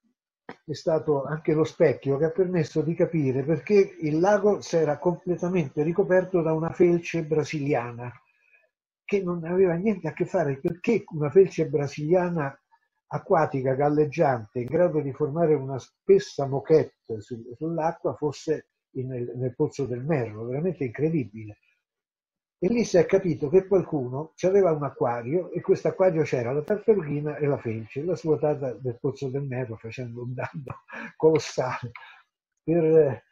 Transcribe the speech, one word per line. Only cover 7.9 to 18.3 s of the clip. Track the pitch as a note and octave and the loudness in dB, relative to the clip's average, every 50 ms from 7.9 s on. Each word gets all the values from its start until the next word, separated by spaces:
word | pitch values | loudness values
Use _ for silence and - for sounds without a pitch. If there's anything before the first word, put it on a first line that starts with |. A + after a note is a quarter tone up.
| A#2+ A#2 B2 B2 - - _ _ _ _ _ _ _ _ _ _ _ _ _ _ _ _ - | -10 -10 -12 -12 -12 -16 _ _ _ _ _ _ _ _ _ _ _ _ _ _ _ _ -6
che | - G#3 G3 | -2 -2 -2
non | F#3 F3 F3 E3+ D#3+ | 0 -2 -4 -4 -4
aveva | E3 F3+ F#3 F#3+ F3 E3 | -2 2 4 4 4 2
niente | E3+ F#3+ A3+ G3+ F3 - | 2 0 0 -2 0 -4
a | D3+ | -8
che | - - F3 | -4 -4 -6
fare, | - - F#3 D#3 C#3+ C3+ - | -2 0 0 0 0 -2 -2
perché | - E3+ - - - A#3 A#3 - - - | -2 -4 -4 -2 0 0 0 0 0 -4
una | - D3 D3+ C#3 | -6 -4 -2 4
felce | - F#3+ F#3+ E3+ - E3+ D#3 C#3 | 6 6 6 6 4 -2 -2 0
brasiliana | D3 D3+ C#3+ C3+ - D3+ D3 D#3 F#3 F3+ F3 F3 F3 E3 C#3+ C3+ - _ _ _ _ _ _ _ _ _ _ - | 0 -2 -2 -2 -6 -6 0 2 2 2 2 0 -2 -2 -4 -4 -6 _ _ _ _ _ _ _ _ _ _ -8
acquatica, | C#3 C#3 - - F#3+ D#3+ D3+ - - C3+ B2+ C3+ C3 | -8 -6 0 2 2 2 2 2 0 -2 0 0 0
galleggiante, | C3 D3 D3 D3 D3+ D3+ C#3 - D#3+ E3 C#3 B2+ A2+ G#2+ - - B2+ | 2 2 2 2 2 2 0 2 2 2 2 2 0 -4 -8 -8 -6
in | A#2+ | -6
grado | B2 D3+ E3+ F3+ F3 D3 D3+ | -2 2 2 2 2 2 -2
di | C#3 C#3 | -4 -4
formare | B2+ - D3+ C3+ C#3+ E3+ E3+ D#3 D3+ | -4 -4 -4 -2 0 0 2 2 2
una | C3+ C3 C3+ C3+ B2 | 2 0 -6 -8 -10
spessa | - _ _ _ - - G3 F#3+ - - - - C#3 | -10 _ _ _ 4 4 4 4 4 -2 -6 -6 -4
moquette | C3 C3+ C3 - - D#3+ D3+ - - _ _ _ - A2+ G#2+ | -2 -2 -4 2 4 4 4 4 2 _ _ _ -10 -10 -10
sul, | - - B2+ A2+ A#2 A#2+ A#2+ | -8 -12 -12 -12 -12 -16 -12
sull'acqua, | - D#3 E3 E3+ D#3+ D3+ E3 - - - D#3+ B2 | -8 -6 -6 -4 -2 -2 -2 -4 -2 -4 -4 -4
fosse | - D3+ D3 | -2 -4 -6